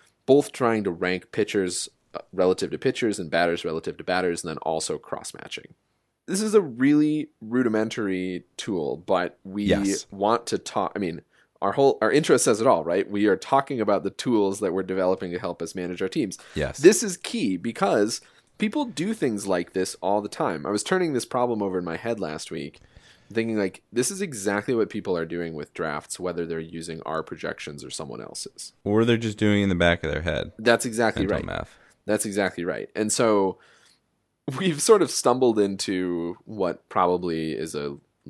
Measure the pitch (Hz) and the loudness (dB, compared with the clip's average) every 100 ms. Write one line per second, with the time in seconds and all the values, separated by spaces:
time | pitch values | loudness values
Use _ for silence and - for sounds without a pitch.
0 | _ _ - 139 143 - 120 110 98 82 | _ _ 4 4 4 0 0 2 0 -2
1 | 90 92 - - 101 101 92 87 - _ | -2 -2 -4 -2 0 0 0 -4 -8 _
2 | _ - - 92 92 92 92 - 131 - | _ -14 -6 2 2 2 -2 -2 -2 0
3 | 113 101 82 82 87 85 85 80 - 78 | -2 -2 -2 2 2 0 -4 -6 -6 -8
4 | 82 90 90 85 87 78 - 80 - 76 | -2 0 0 -2 -6 -6 -4 -4 -4 -6
5 | - - - - - - - _ _ _ | -8 -10 -10 -16 -14 -14 -16 _ _ _
6 | _ _ - 190 214 208 156 117 139 151 | _ _ -6 -2 4 4 4 2 4 6
7 | 151 151 - _ 110 123 120 107 110 120 | 4 0 -4 _ -2 0 2 2 0 -2
8 | 101 92 92 90 - - - 90 71 71 | -2 -2 -4 -6 -10 -12 -6 -2 -2 -4
9 | 95 92 90 - 95 101 101 95 98 98 | 0 0 0 -6 -10 -4 0 2 2 -2
10 | - 98 104 117 - 107 - - 92 101 | -6 -2 0 0 0 -6 -4 -4 -4 -4
11 | 90 80 - _ _ _ 98 117 139 - | -6 -6 -14 _ _ _ -2 4 4 4
12 | 110 143 - 127 - 107 127 85 78 92 | 4 4 4 4 4 4 4 4 2 0
13 | - 101 104 95 - 135 135 127 104 98 | 0 2 4 4 2 0 2 -2 0 0
14 | 92 - 131 113 98 98 98 92 92 95 | -2 -6 0 2 2 0 -2 -2 -2 0
15 | 92 92 90 90 95 85 82 95 90 90 | 0 0 -2 -6 -6 -6 -8 -8 -8 -4
16 | 92 165 104 - - - 71 - 165 214 | -4 -2 -4 -6 -10 -6 -4 6 6 6
17 | 208 175 - 233 113 90 113 110 196 131 | 2 -6 -8 -4 -2 -2 -6 -2 2 2
18 | 107 - - _ _ - 208 302 247 147 | 2 -2 -12 _ _ -4 -2 -2 -4 -4
19 | 190 220 135 104 98 90 87 95 92 - | -4 -2 -2 -2 -2 -2 -2 -2 -4 -2
20 | 92 104 101 - 143 78 73 104 - 185 | 0 0 0 -4 -4 -2 -2 -4 0 0
21 | 170 127 - 127 123 110 98 92 87 80 | 0 -2 -2 -2 0 0 -2 -2 -4 -6
22 | 113 107 82 80 - 78 73 - - - | -4 -4 -6 -8 -8 -10 -10 -14 -20 -20
23 | - _ _ 113 113 110 95 - _ 110 | -20 _ _ -4 -2 0 -2 -4 _ -2
24 | 127 196 196 117 101 101 101 117 98 107 | -2 -4 -8 -4 -2 -2 0 0 -2 -4
25 | 98 87 82 87 85 78 76 - 80 76 | -4 -4 -2 -6 -6 -8 -10 -6 -6 -6
26 | - - 90 87 82 82 82 82 82 82 | -8 -8 -6 -6 -6 -6 -8 -12 -10 -10
27 | - 80 80 82 82 - - 71 69 - | -6 -6 -6 -8 -8 -8 -12 -14 -12 -12
28 | 73 58 50 - - - - - 101 107 | -10 -12 -12 -12 -14 -14 -18 -8 2 4
29 | 117 117 113 104 107 101 98 90 87 87 | 4 4 0 2 4 4 4 4 4 4
30 | 78 73 82 76 - - 113 117 127 110 | 0 -2 -2 -4 -6 0 4 4 2 0
31 | 113 - 98 82 - 50 50 - _ _ | 0 0 -2 -2 -4 -6 -8 -16 _ _
32 | - 104 107 101 95 - 87 60 - - | -2 -2 0 0 0 -2 -4 -4 -6 -2
33 | 110 - 117 104 95 - _ _ _ _ | 0 2 4 4 4 -2 _ _ _ _
34 | _ _ _ _ - 127 185 147 - 208 | _ _ _ _ -8 -2 -2 0 6 6
35 | 143 - 131 127 127 107 101 98 - 92 | 6 2 2 4 4 4 2 0 -2 -2
36 | 92 87 85 - - 107 90 - _ 101 | -2 -2 -4 -8 -12 -2 -2 -2 _ 0
37 | 90 90 90 80 80 60 80 76 73 71 | 2 2 0 -2 -2 -4 -6 -6 -6 -8
38 | _ _ | _ _